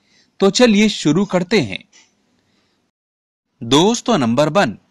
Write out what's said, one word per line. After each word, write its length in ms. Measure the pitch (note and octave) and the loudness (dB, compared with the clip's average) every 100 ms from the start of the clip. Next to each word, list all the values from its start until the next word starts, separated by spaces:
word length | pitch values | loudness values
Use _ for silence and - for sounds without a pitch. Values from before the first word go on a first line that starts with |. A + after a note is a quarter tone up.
| _ _ _ _ | _ _ _ _
तो 100 | G3 | 0
चलिए 380 | G3 B3 G3+ G#3+ | 2 2 4 0
शुरू 360 | - D#3+ D#3 | 0 -2 0
करते 360 | G3+ F3+ F3+ A3 | -2 -4 -2 -2
हैं। 240 | A2+ F#2 - _ _ _ _ _ _ _ _ _ _ _ _ _ _ _ _ _ | -2 -8 -16 _ _ _ _ _ _ _ _ _ _ _ _ _ _ _ _ _
दोस्तों, 560 | A#2 C#3 F#3+ A#3+ - A3 | -2 2 2 -2 -2 -2
नंबर 300 | A#2+ A#2+ D3+ | 0 0 0
वन, 300 | E3 D#3+ F#2 _ | 0 -2 -4 _